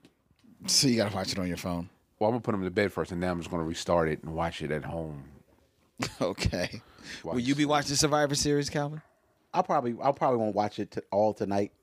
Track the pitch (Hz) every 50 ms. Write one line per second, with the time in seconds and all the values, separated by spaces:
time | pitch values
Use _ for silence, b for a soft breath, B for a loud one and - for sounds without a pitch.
0 | _ _ _ _ _ _ _ _ _ - - - - - - - 147 135 120 113
1 | 101 104 101 98 95 - - 98 90 90 85 - - 92 87 85 87 101 - _
2 | _ _ _ - 107 107 120 120 110 - 107 98 95 92 90 107 101 95 - 90
3 | 80 - 92 87 87 90 90 87 80 - 90 85 80 80 82 - - - 87 85
4 | 82 80 76 - - 78 80 80 82 82 - - 80 71 76 76 65 73 82 82
5 | 80 78 73 71 67 69 73 - - _ _ _ _ _ _ _ _ _ _ -
6 | - - - - - 87 98 - - - - 92 87 - - 110 - B B B
7 | B B B B B 82 110 123 120 131 143 143 147 143 147 147 139 131 143 139
8 | 151 147 147 147 147 135 147 143 - 147 147 143 143 - - 151 147 143 151 156
9 | - _ _ _ _ _ _ _ _ _ - 170 180 - 175 151 123 120 117 -
10 | - 135 135 - 160 139 127 117 110 107 98 101 104 107 - - 104 - - 107
11 | - _ - 101 107 107 104 - 107 95 101 101 104 - _ _